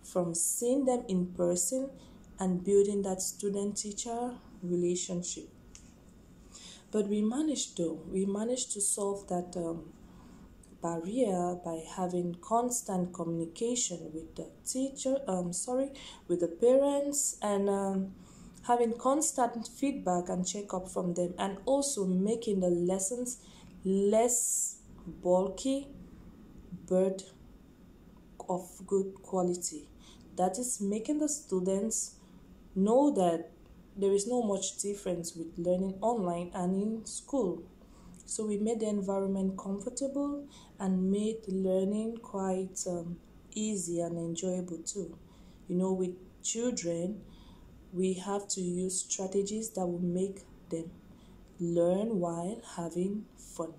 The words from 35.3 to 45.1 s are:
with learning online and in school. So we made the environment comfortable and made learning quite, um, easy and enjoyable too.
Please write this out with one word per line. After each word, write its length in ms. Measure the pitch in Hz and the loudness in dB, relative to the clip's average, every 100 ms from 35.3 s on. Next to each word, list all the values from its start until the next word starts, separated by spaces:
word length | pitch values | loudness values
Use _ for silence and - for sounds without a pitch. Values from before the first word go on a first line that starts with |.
| 170 | -8
with 120 | 165 - | -10 -2
learning 380 | 175 180 190 190 | 2 2 2 0
online 500 | 220 240 180 170 175 | 0 2 0 0 -4
and 280 | 196 180 190 | -2 0 2
in 240 | 214 226 214 | 0 -2 -6
school. 580 | - - 277 196 175 - - - - - - - | -12 -2 0 0 -2 -10 -20 -20 -20 -20 -20 -10
So 200 | - 220 | -6 -2
we 120 | 202 | 0
made 220 | 214 226 | 0 0
the 80 | 214 | 0
environment 680 | 208 190 196 196 196 190 190 | 0 0 0 0 0 0 -2
comfortable 880 | 196 202 254 247 277 277 285 285 - - - - | -6 -6 -6 -4 -2 0 -2 -4 -8 -18 -20 -4
and 320 | 190 185 185 | 0 2 4
made 360 | 196 214 220 - | 2 2 -2 -4
learning 720 | 185 190 185 190 208 220 226 | 0 2 4 2 0 -2 -6
quite, 600 | - 196 190 185 185 - 190 | -8 -4 0 0 -2 -6 -4
um, 300 | 175 170 175 - - - | -4 -4 -8 -12 -20 -12
easy 460 | 214 214 208 170 170 | -4 -2 -2 -2 -2
and 180 | 170 170 | -2 -2
enjoyable 600 | 170 170 185 180 180 165 | -4 -2 -2 -2 -4 -8
too. 400 | - 202 165 | -8 -6 -8